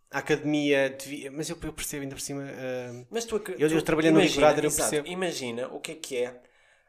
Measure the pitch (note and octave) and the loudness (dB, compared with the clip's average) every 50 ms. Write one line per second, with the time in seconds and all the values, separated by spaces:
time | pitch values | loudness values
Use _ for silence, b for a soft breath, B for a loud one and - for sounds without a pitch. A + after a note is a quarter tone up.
0 | _ _ - C#3 C3+ - D#3 C#3 C#3 D3 D3+ D3 D3 C#3+ C#3+ C3+ C3+ C3+ C3 C3+ | _ _ -4 -4 0 2 0 2 2 2 0 2 4 4 4 4 4 2 0 -4
1 | - C3+ C#3+ D3 B2 C3+ C3+ D3+ D#3+ D#3 E3+ - - D#3 D#3 - - - - D3 | -10 -10 -10 -10 -10 -10 -8 -8 -8 -6 -8 -8 -10 -10 -10 -8 -8 -8 -6 -6
2 | C#3 C3+ C#3 - - - C#3+ C#3 C#3 C#3 - A2+ C3 C3 B2+ B2+ B2 B2 A#2+ B2 | -6 -8 -8 -8 -8 -8 -8 -8 -8 -10 -10 -8 -6 -6 -6 -6 -6 -8 -10 -14
3 | B2 - G3+ A3+ A3+ A3+ A3+ G#3 G#3 - F#3 - C#3 D#3 D#3+ D#3+ D3 - D#3 D3+ | -12 -10 -8 -8 -6 -4 -4 -4 -4 -4 -2 2 2 4 4 2 2 2 2 4
4 | D#3 E3 D#3+ D#3+ F#3 D#3 C#3 C#3 - D3+ C#3+ C#3+ D3+ D3+ D3 - D3 A2 - D3 | 6 6 8 8 6 6 4 6 6 6 6 6 2 0 0 0 0 0 0 -2
5 | C#3+ E3 F3+ F#3 F#3+ F3 D3+ C3+ C3+ A#2+ A2+ A#2 B2+ - - D3 - - D#3+ - | -2 -4 -4 -4 -2 -2 -4 -4 -6 -6 -6 -6 -6 -8 -8 -10 -10 -10 -10 -10
6 | - - C3+ B2 B2 B2 B2 - - b b b b b b b b | -10 -6 -4 -4 -4 -4 -6 -10 -20 b b b b b b b b